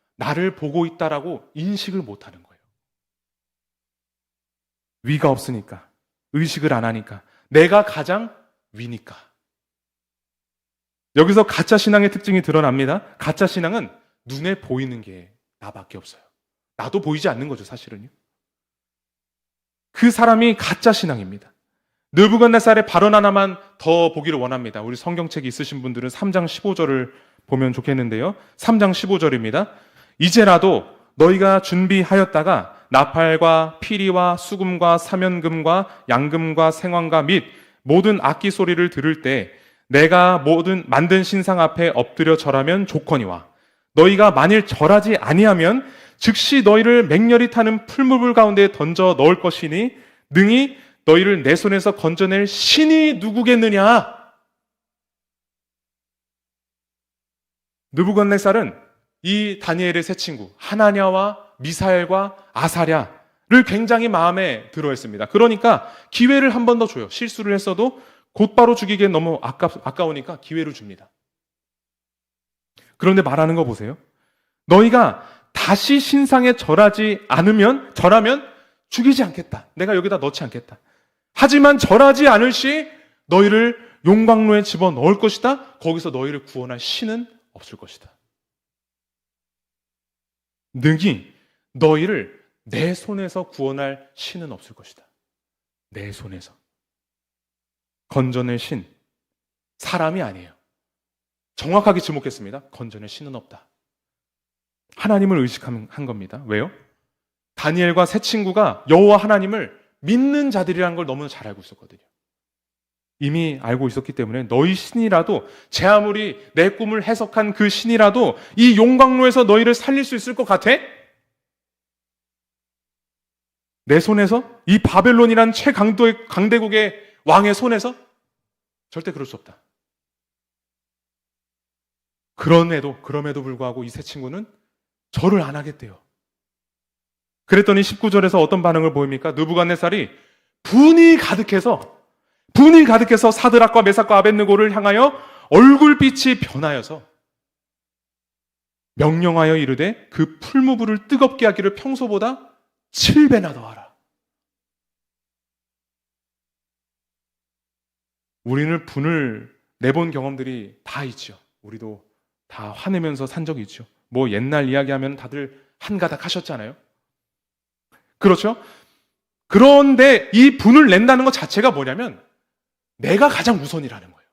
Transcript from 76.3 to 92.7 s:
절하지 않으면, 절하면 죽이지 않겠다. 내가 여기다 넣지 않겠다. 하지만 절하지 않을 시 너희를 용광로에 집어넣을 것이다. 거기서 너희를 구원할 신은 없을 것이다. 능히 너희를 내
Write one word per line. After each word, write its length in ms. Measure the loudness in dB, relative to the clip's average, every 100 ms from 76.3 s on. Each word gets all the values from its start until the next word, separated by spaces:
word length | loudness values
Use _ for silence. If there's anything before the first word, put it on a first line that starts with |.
| 2 2
절하지 720 | -2 0 4 4 2 -4 -6 -2
않으면, 640 | 0 2 4 2 2 -6
절하면 520 | -2 4 4 2 -4 -6 _ _ _ _
죽이지 340 | 0 2 2
않겠다. 420 | -2 -8 -14 -16 -18
내가 220 | -8 -2 -2
여기다 220 | -2 -4
넣지 260 | -6 -8
않겠다. 340 | -12 -14 -18 -20 _ _ _ _ _
하지만 440 | 0 2 6 6 4
절하지 500 | 4 6 6 6 4
않을 240 | 4 2
시 360 | -2 -4 -4 -8 -18 _ _ _
너희를 720 | 2 4 4 0 -2 -14 _ 2
용광로에 560 | 2 4 4 4 0
집어넣을 560 | 0 -4 -4 0 0 2
것이다. 600 | -2 -2 -4 -6 -10 _
거기서 320 | -6 -6 -8
너희를 340 | -8 -8 -10
구원할 340 | -14 -14 -12 -12
신은 480 | -10 -8 -8 -10 -12 _ _
없을 240 | -20 -20 -20
것이다. 340 | -20 -20 _ _ _ _ _ _ _ _ _ _ _ _ _ _ _ _ _ _ _ _ _ _ _ _ _ _ _
능히 600 | -4 -2 0 -2 -4 -10 _ _ _ _
너희를 720 | -2 0 0 -2 -6 -10 _ _ _
내 300 | -14